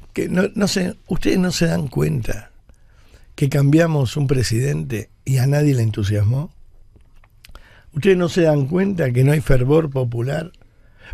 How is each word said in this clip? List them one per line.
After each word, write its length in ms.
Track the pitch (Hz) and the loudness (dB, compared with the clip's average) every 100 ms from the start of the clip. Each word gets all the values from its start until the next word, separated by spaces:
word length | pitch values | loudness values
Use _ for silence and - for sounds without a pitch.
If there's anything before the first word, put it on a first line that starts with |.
| - | -14
que 160 | - - | -8 -4
no, 140 | 180 190 | 0 -2
no 140 | - 196 | 0 -2
sé, 260 | 196 180 - - | 0 -4 -6 -6
¿ustedes 320 | 170 - 196 | -2 0 0
no 140 | 180 | 0
se 140 | 175 165 | 0 0
dan 220 | 165 147 | -2 -4
cuenta 600 | - 151 151 110 - - - _ - - _ - - - | -2 -2 -2 -4 -8 -10 -20 _ -20 -20 _ -20 -20 -14
que 140 | - 143 | -4 -2
cambiamos 680 | 139 143 156 165 156 123 - | 2 4 4 4 2 -2 -2
un 100 | 139 | 0
presidente 840 | 135 107 113 135 147 147 113 - _ | 0 0 -2 -2 -4 -6 -8 -10 _
y 140 | - 131 | -2 0
a 80 | 131 | 2
nadie 280 | 147 147 | 2 2
le 80 | 131 | 2
entusiasmó? 720 | 110 107 98 104 101 131 156 - - - - - - - _ _ - - - - - | 0 -2 -2 0 0 0 -6 -14 -20 -20 -20 -20 -20 -20 _ _ -20 -20 -20 -20 -14
¿Ustedes 240 | 151 196 185 | -2 2 2
no 100 | 175 | 2
se 140 | - | 2
dan 240 | 165 147 139 | 2 2 0
cuenta 460 | 175 196 185 139 | 0 -2 0 0
que 120 | 123 | 2
no 80 | 131 | 2
hay 80 | 151 | 2
fervor 500 | - 135 123 151 160 | 4 4 4 2 0
popular? 640 | 135 123 117 120 151 165 - - _ - - - | -2 -4 -4 -6 -6 -8 -16 -20 _ -20 -20 -20